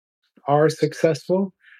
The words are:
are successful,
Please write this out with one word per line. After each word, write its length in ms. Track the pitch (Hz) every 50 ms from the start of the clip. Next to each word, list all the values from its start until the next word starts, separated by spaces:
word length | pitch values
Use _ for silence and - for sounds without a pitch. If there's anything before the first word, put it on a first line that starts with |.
| _ _ _ _ _ _ _ _ -
are 220 | - 143 147 156 151
successful, 840 | 151 - 156 151 - - - 165 151 - - - 180 190 202 190 - _ _ - -